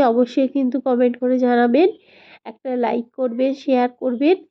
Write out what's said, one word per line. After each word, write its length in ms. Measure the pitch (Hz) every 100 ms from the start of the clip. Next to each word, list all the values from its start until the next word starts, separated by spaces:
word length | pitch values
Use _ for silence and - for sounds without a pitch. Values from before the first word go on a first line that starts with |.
অবশ্যই 440 | 269 233 240 - 269
কিন্তু 300 | 277 262 262
কমেন্ট 340 | 262 247 247 247
করে 160 | 247 254
জানাবেন। 500 | 247 240 240 254 381 - _ _ - - -
একটা 240 | 220 269 247
লাইক 300 | 233 233 233
করবেন, 400 | - 254 233 262
শেয়ার 360 | 269 - 254 247
করবেন 460 | 247 254 240 285 381 -